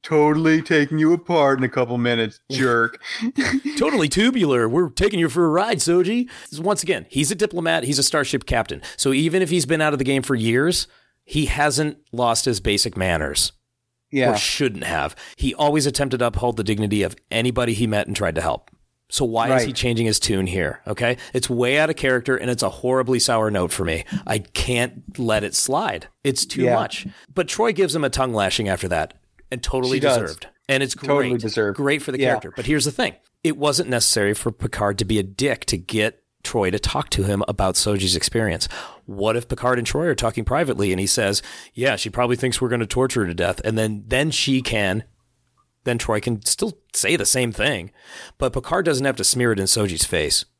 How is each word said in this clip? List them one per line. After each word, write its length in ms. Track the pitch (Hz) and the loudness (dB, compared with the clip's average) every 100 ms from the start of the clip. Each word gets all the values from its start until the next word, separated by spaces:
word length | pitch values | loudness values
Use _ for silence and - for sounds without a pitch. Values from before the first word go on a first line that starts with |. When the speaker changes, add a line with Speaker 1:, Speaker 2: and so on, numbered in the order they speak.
Speaker 1:
totally 580 | - 156 151 151 160 160 | 2 4 4 4 4 2
taking 360 | 160 160 143 156 | 4 2 2 2
you 140 | 156 | 4
apart 460 | 170 170 175 139 135 | 2 2 4 4 4
in 60 | |
a 40 | 131 | 0
couple 300 | 131 120 123 | 0 -2 0
minutes, 400 | 120 117 110 - | 0 0 -2 -6
Speaker 2:
<laughs> 60 | _ | _
Speaker 1:
jerk." 520 | 135 131 117 113 - - - 226 | 0 2 4 2 -2 -12 -6 -4
<laughs> 80 | 277 262 269 285 294 | -2 0 0 -2 -2
Speaker 2:
Totally 320 | 285 269 151 | 0 2 2
tubular. 600 | 180 226 262 165 123 113 | 4 2 4 2 4 4
We're 200 | 139 175 | 2 0
taking 280 | - 196 196 | 0 0 2
you 100 | 165 | 0
for 160 | 147 | 2
a 40 | 170 | 2
ride, 300 | 160 214 196 | 2 2 0
Soji. 500 | - 175 180 233 247 - - 147 | 2 2 4 0 -2 -8 -16 -6
Once 240 | 175 208 | -2 -2
again, 220 | 170 143 80 | 0 -4 -2
he's 220 | 135 143 | -2 0
a 20 | |
diplomat. 480 | 185 208 175 160 165 | 0 -2 -2 0 0
He's 160 | 131 143 | 0 0
a 60 | |
starship 420 | 131 156 131 135 - | 2 0 0 -2 0
captain. 340 | 120 107 71 - - | 0 0 -6 -12 -2
So 160 | 139 | 0
even 300 | 135 160 180 | 2 2 2
if 80 | 180 | 2
he's 160 | 180 131 | 0 0
been 140 | 160 | 2
out 120 | 151 | 2
of 60 | 147 | 2
the 60 | |
game 180 | 135 135 | 0 0
for 140 | 127 127 | 0 0
years, 500 | 113 120 156 180 - _ _ _ | 2 2 2 0 -4 _ _ _
he 220 | _ 151 151 | _ -2 0
hasn't 520 | 143 147 143 151 - _ | 2 2 2 -2 -4 _
lost 320 | 117 120 113 | 0 2 2
his 160 | - 107 | 0 0
basic 360 | 113 104 113 92 | 0 0 0 0
manners. 540 | 92 82 73 73 - _ _ _ _ _ _ | 0 0 0 -2 -2 _ _ _ _ _ _
Speaker 1:
Yeah. 180 | 139 123 | 0 2
Speaker 2:
Or 40 | 107 | 2
shouldn't 480 | - - 135 98 | -2 0 -2 -2
have. 320 | - 82 71 - - | -4 -2 -4 -8 -20
He 200 | - 131 - | -4 -4 2
always 300 | 147 151 143 | 2 2 0
attempted 320 | 135 139 131 | 0 -2 0
to 80 | 120 | 0
uphold 280 | - 120 113 | 0 -2 0
the 60 | |
dignity 400 | 104 104 104 104 | -2 0 2 2
of 140 | 90 - _ | 0 -4 _
anybody 420 | 113 123 120 120 | -2 0 0 -2
he 140 | 107 117 | 0 0
met 180 | 104 - | 0 -2
and 80 | |
tried 220 | 101 92 80 | -2 -2 0
to 40 | |
help. 300 | 82 60 _ _ _ _ _ | -2 -4 _ _ _ _ _
So 140 | - | -2
why 220 | 127 113 117 | 0 0 2
is 40 | 131 | 2
Speaker 1:
Right. 40 | 120 | 2
Speaker 2:
he 60 | |
changing 340 | 120 123 113 113 | -2 -2 2 2
his 140 | 101 | 0
tune 260 | - 98 92 | 0 0 0
here? 340 | 92 76 - - | 0 -2 -4 -8
Okay? 300 | 104 120 123 - | -2 -2 -2 -4
It's 180 | 127 120 | -4 -2
way 280 | 120 123 143 | 0 2 2
out 100 | 156 | 2
of 60 | 160 | 0
character, 400 | 135 127 123 131 | 0 0 0 -2
and 120 | 123 | 0
it's 140 | 120 | -2
a 60 | 98 | -2
horribly 480 | - 123 131 123 127 | -2 0 0 2 2
sour 320 | 123 113 107 | 2 2 2
note 220 | 101 87 | 0 0
for 120 | - | 0
me. 200 | 82 82 - 202 | -2 -2 -4 -8
I 140 | - 107 | -2 -4
can't 800 | - - - 120 123 - - - | -4 -4 0 0 -2 -4 -16 -6
let 240 | 117 110 | 0 0
it 140 | 101 - | 0 -2
slide. 500 | - 139 202 90 - _ | 0 0 -2 -6 -10 _
It's 240 | 139 131 - | -4 -2 -4
too 160 | - | 0
Speaker 1:
Yeah. 140 | 123 117 | 2 2
Speaker 2:
much. 320 | - - 190 - - | 0 -6 -12 -16 -8
But 140 | - 160 | -6 -4
Troy 240 | - 226 | 0 0
gives 220 | 180 180 | 2 0
him 100 | 156 | 0
a 40 | 139 | -2
tongue 220 | - 131 | 0 0
lashing 340 | 113 95 - 104 | 2 0 0 0
after 180 | 92 95 | -2 0
that, 260 | 85 76 - _ _ - | -2 -2 -8 _ _ -12
and 100 | 127 | -6
totally 340 | - 131 127 131 | -2 -2 0 2
Speaker 1:
She 40 | |
does. 180 | 143 123 | 2 2
Speaker 2:
deserved. 280 | 90 78 - _ - | 0 -8 -16 _ -2
And 140 | 135 | 0
it's 120 | 135 | 0
Speaker 1:
Totally 360 | - 135 143 123 | -4 0 0 2
Speaker 2:
great. 100 | 120 | 0
Speaker 1:
deserved. 340 | 110 113 104 98 | -2 0 0 0
Speaker 2:
Great 240 | 139 147 | 0 0
for 100 | 143 | -2
the 80 | 131 | 0
Speaker 1:
Yeah. 80 | 131 | 2
Speaker 2:
character. 240 | 123 - - | 0 -4 -8
But 100 | 120 | 0
here's 180 | 151 139 | 0 0
the 60 | |
thing. 220 | - 247 - _ _ | -2 -4 -4 _ _
It 160 | 165 139 | -4 0
wasn't 320 | 147 135 110 | 0 0 0
necessary 420 | 123 - 113 101 | 2 2 2 2
for 180 | 107 117 | 0 -4
Picard 460 | 107 - - 101 98 | -4 -6 -2 -2 -2
to 60 | |
be 140 | 98 107 | 0 0
a 40 | |
dick 440 | 95 98 139 - - | -2 -2 -2 -2 -4
to 100 | 98 | -6
get 460 | 90 110 107 - _ _ | -2 0 -2 -4 _ _
Troy 280 | - 117 95 | -4 0 0
to 80 | 98 | 0
talk 320 | - 143 - | -2 -4 -4
to 140 | - | -2
him 180 | 98 98 - | 0 0 -2
about 260 | 101 95 | 0 0
Soji's 420 | 92 - 101 95 85 | 0 0 0 0 0
experience. 500 | - 117 107 82 - - - - | 0 0 -2 -2 -6 -8 -16 -18
What 320 | - 98 104 117 | -14 -4 -2 -2
if 100 | 120 | -4
Picard 300 | 123 123 123 | -2 0 0
and 80 | 113 | 0
Troy 200 | 143 170 | 0 0
are 80 | |
talking 300 | 131 113 113 110 | 0 -2 -2 -2
privately 440 | 143 151 - 101 | 0 0 0 0
and 80 | 92 | 0
he 60 | 98 | 0
says, 360 | - 101 101 - - - | 2 2 0 -4 -18 -16
"Yeah, 220 | - 131 107 | -2 0 0
she 120 | 110 | -4
probably 280 | 117 120 123 | -2 0 2
thinks 260 | 131 113 | 0 0
we're 80 | 127 | 0
gonna 160 | 120 110 | 0 -2
torture 340 | 123 131 127 | 0 0 0
her 60 | 92 | -2
to 80 | |
death," 260 | 85 90 92 | 0 -2 -2
and 140 | - 110 | -2 0
then, 280 | 110 104 104 | -2 -4 -2
then 240 | 127 156 | 0 0
she 320 | - - 131 | 0 0 0
can, 420 | 127 110 98 92 - _ _ _ _ _ _ _ | 0 0 0 -2 -4 _ _ _ _ _ _ _
then 140 | - 117 | -4 -4
Troy 200 | - 107 | -2 -2
can 220 | 123 110 - | -2 -2 -2
still 320 | - 214 - _ | -2 -2 -6 _
say 220 | - 95 170 | -2 0 2
the 100 | 101 | 2
same 260 | 131 120 | 2 0
thing, 380 | - 123 113 85 _ - - - _ | 0 -2 -2 -8 _ -20 -20 -20 _
but 160 | 131 | -4
Picard 320 | 131 - 175 170 | -4 -2 0 0
doesn't 180 | 135 | 0
have 120 | 139 127 | 0 0
to 80 | |
smear 280 | - 127 123 | 0 2 2
it 60 | 104 | 2
in 60 | 95 | 2
Soji's 380 | 117 104 82 - | 2 0 0 0
face. 400 | 85 76 - - | 0 0 0 -2